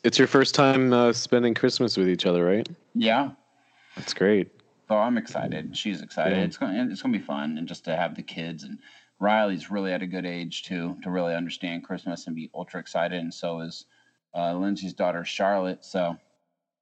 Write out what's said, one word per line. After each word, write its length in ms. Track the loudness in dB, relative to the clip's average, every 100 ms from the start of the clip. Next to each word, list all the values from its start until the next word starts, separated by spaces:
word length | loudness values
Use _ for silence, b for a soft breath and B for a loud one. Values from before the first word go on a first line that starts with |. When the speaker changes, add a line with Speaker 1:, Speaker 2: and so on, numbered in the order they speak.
Speaker 1:
it's 140 | 0 4
your 100 | 6
first 260 | 6 6
time, 380 | 4 4 6 4
uh, 220 | 6 6
spending 400 | 2 2 4 4
Christmas 420 | 4 2 2 0 4
with 140 | 2
each 160 | 4 2
other, 180 | 4
right? 240 | 4 2 0 -10 _
Speaker 2:
Yeah. 360 | 0 4 4 2 -6 _ _ b b b -14
Speaker 1:
That's 160 | -10
great. 380 | 2 4 4 2 _ _ _ 0
Speaker 2:
So 80 | 2
I'm 180 | 4 0
excited. 580 | -2 -6 -6 -6 -8
She's 280 | -6 -6 -6
excited. 340 | -8 -2 0 2
Speaker 1:
Yeah. 80 |
Speaker 2:
It's 140 | 0 -2
gonna, 300 | -4 -2 -4
it's 80 | -4
gonna 160 | -2 -2
be 60 |
fun, 320 | -4 -4 -4 -6
and 100 | -8
just 180 | -8 -4
to 100 | -2
have 180 | -2
the 80 | -4
kids. 420 | -12 -10 -10 -10
And 140 | -12 -16 b b b _
Riley's 520 | 2 4 2 -2 -4
really 220 | -4 -2
at 80 | -4
a 40 | -4
good 200 | -6 -6
age 380 | -6 -8 -10
too 340 | -6 -4 -4 -6
to 80 | -4
really 240 | -2 0
understand 500 | -2 -6 -6 -8 -8
Christmas 420 | -8 -8 -6 -8 -8
and 100 | -10
be 140 | -10
ultra 240 | -12 -10 -12
excited, 380 | -6 -2 -2 -4
and 140 | -8
so 280 | -6 -6 -6
is, 260 | -8 -12 -20 _ _ _ _
uh, 180 | -4 -2
Lindsay's 380 | -2 -2 -2 -6
daughter 320 | -2 -2 -2
Charlotte. 600 | -6 -2 0 2 -2 -6
So 320 | -6 -2 -2 -4 _ _ _ _ _ _